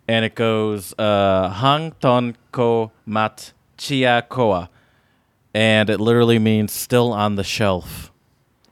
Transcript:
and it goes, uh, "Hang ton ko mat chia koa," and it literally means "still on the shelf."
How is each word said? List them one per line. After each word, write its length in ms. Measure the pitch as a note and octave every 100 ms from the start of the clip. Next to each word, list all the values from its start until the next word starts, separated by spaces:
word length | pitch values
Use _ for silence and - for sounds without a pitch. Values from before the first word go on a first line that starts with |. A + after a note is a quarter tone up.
| -
and 180 | A2+
it 120 | A2 -
goes, 580 | A2+ A2 G#2+ G#2 - -
uh, 540 | G#2+ G2+ G2 F#2+ F#2
"Hang 420 | F#2+ C3+ D3 D#3+ -
ton 360 | C3+ B2 A#2+ A2+ _
ko 400 | C3 A#2+ A#2 A2 _
mat 480 | - G#2+ A2 - - _ _ -
chia 460 | - C#3 B2+ A#2+ -
koa," 420 | B2+ A2+ F2+ F2 _ _ _ _ _ _ _ _
and 380 | G#2+ A2 G#2+ G#2+
it 80 | G2+
literally 380 | A2 A#2+ A#2 A#2
means 320 | A2 A2 G#2
"still 400 | - - B2 A#2+
on 220 | G#2 G#2
the 100 | G2+
shelf." 680 | G2 - G#2 F2+ - - - _ _ _ _ _ _